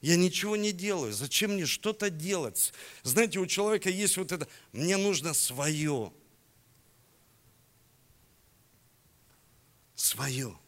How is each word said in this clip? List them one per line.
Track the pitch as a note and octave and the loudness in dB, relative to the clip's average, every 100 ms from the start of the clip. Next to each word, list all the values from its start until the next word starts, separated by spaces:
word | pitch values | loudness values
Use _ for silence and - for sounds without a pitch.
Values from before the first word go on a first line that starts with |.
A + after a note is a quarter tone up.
Я | C#3 E3+ | 6 6
ничего | F3+ F3+ G3+ G#3+ | 6 2 -2 0
не | G#3 | 0
делаю. | F3+ G3 F#3+ A#2+ | -2 -2 -2 -2
Зачем | G#2 C3+ - G#3 | -4 -2 0 2
мне | G3+ D3+ | 0 0
что-то | - G#3 G#3+ G#3 | -2 -4 -2 -4
делать? | D#3+ E3 F#3+ B2+ - - - - - | -4 -4 -2 -2 -2 -2 -4 -18 -12
Знаете, | - B2+ A3+ F#3+ | 0 4 4 2
у | F#3 | -2
человека | - G#3 G#3+ F#3+ | 2 2 2 0
есть | F#3 G3+ F#3 | 0 0 0
вот | E3 | -2
это: | F3 D3 - - | -4 -6 -12 -14
«Мне | G#2 E3 G3 | -4 0 2
нужно | G3+ F3 D#3 D3 | 2 0 0 0
своё». | - B2+ D3 D#3 D3+ C#3 G#2 - _ _ _ _ _ _ _ _ _ _ _ _ _ _ _ _ _ _ _ _ _ _ _ _ _ _ _ _ _ _ _ _ _ _ _ _ _ - | 0 0 -2 0 0 0 -4 -10 _ _ _ _ _ _ _ _ _ _ _ _ _ _ _ _ _ _ _ _ _ _ _ _ _ _ _ _ _ _ _ _ _ _ _ _ _ -2
Своё. | - - C#3 C3 B2+ F2 | -2 0 -4 -4 -6 -10